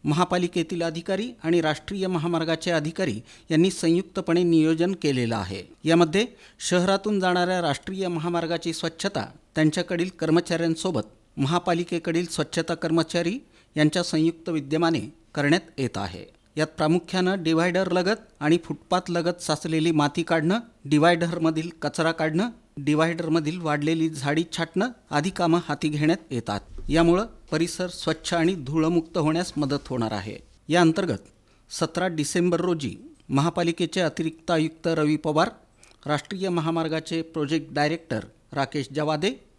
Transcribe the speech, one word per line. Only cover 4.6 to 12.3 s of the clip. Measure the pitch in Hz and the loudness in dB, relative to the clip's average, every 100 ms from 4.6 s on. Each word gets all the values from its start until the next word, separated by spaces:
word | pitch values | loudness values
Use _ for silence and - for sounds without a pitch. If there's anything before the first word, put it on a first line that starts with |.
| 156 160 180 196 | 4 2 0 0
केलेलं | 151 127 117 110 | 0 0 0 -2
आहे. | 92 98 - - | -4 -8 -12 -6
यामध्ये | 156 165 165 185 240 - - _ - | 4 6 6 2 -2 -6 -20 _ 0
शहरातून | 180 185 196 214 202 | 2 2 0 0 0
जाणाऱ्या | 185 180 175 185 | 2 2 0 0
राष्ट्रीय | 165 135 - 190 185 | 0 -2 -6 -6 -4
महामार्गाची | 170 170 170 165 165 165 | -2 -2 -2 -2 -4 -4
स्वच्छता | 156 165 160 196 151 101 - _ - | -4 -6 -6 -6 -4 -8 -14 _ 2
त्यांच्याकडील | 156 165 170 175 180 - | 2 2 -4 -2 -4 -2
कर्मचाऱ्यांसोबत | 160 165 175 165 165 160 185 147 - - _ - | 2 2 2 -2 0 -2 -2 -2 -6 -14 _ -4
महापालिकेकडील | 131 175 175 170 175 170 170 165 | 0 0 0 -2 -2 -4 -2 -2
स्वच्छता | 175 | -2